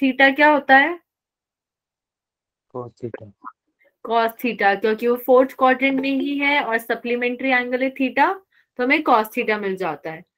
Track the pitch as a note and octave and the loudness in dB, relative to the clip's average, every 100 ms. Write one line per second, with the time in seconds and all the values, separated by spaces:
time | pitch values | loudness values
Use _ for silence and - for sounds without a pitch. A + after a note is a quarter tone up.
0 | C4+ B3+ C4+ C4+ D4+ D4 C#4+ C4+ D4 F4 | -2 2 2 4 4 4 4 4 4 -4
1 | _ _ _ _ _ _ _ _ _ _ | _ _ _ _ _ _ _ _ _ _
2 | _ _ _ _ _ _ _ B2+ A#2+ _ | _ _ _ _ _ _ _ -14 -14 _
3 | A#2+ - G#2 G2 - - _ _ _ _ | -14 -14 -18 -20 -20 -20 _ _ _ _
4 | - A3+ A3+ A3+ A#3+ G3 G3+ G3 A3 G#3+ | -4 0 0 -2 -6 0 0 0 -2 -2
5 | A#3+ A#3+ A#3+ B3+ C4+ - C4 B3+ C4+ C4+ | -2 -2 2 4 4 2 2 2 0 -2
6 | C4+ C4+ C#4 C#4+ C#4+ C#4+ A#3 A#3 A#3+ A#3 | -2 -2 -4 -4 -2 -2 -2 -4 -4 -6
7 | A#3+ A#3+ B3 B3 C4 B3 B3 B3+ C4 C4 | -4 -4 -4 -4 -2 -2 -2 -2 -4 -2
8 | C4 C4+ D4+ F#4+ _ _ _ - B3 D4+ | -4 0 0 -2 _ _ _ -6 0 0
9 | D#4 A#3+ A3 - A3 G#3+ G3+ F#3+ F3+ D3 | 2 2 0 -4 -4 -4 -4 -6 -6 -6
10 | D#3+ D#3+ F3+ | -10 -14 -18